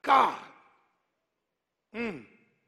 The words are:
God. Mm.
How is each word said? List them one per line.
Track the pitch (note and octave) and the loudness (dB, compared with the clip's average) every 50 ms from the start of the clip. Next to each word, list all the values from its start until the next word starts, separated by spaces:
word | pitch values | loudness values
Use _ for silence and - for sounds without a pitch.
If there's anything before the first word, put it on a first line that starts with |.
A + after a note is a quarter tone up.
| - | 2
God. | C#4+ C4+ - - - - - - - - - - - _ _ _ _ _ _ _ _ _ _ _ _ _ _ _ _ _ _ _ _ _ _ _ _ - | 4 4 4 4 2 0 -6 -14 -18 -20 -20 -20 -20 _ _ _ _ _ _ _ _ _ _ _ _ _ _ _ _ _ _ _ _ _ _ _ _ -10
Mm. | A3 A#3+ A3+ F3+ C3+ G#2+ - - _ _ _ _ _ _ | -8 -6 -6 -8 -10 -14 -20 -20 _ _ _ _ _ _